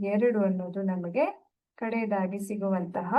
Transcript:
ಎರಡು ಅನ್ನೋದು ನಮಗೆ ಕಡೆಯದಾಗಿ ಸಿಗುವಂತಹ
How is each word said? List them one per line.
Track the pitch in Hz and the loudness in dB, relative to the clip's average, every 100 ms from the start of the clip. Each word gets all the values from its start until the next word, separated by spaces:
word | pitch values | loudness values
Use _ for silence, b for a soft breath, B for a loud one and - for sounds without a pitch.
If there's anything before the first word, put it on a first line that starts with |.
ಎರಡು | 196 208 240 214 | 0 2 4 4
ಅನ್ನೋದು | 196 185 180 190 | 2 2 -4 -4
ನಮಗೆ | 196 180 175 214 381 - _ _ _ - | -2 -2 -2 0 0 -2 _ _ _ -8
ಕಡೆಯದಾಗಿ | 226 226 220 202 185 202 | -2 -2 0 0 0 -2
ಸಿಗುವಂತಹ | - 208 196 185 175 180 180 | -6 -2 0 0 -2 -4 2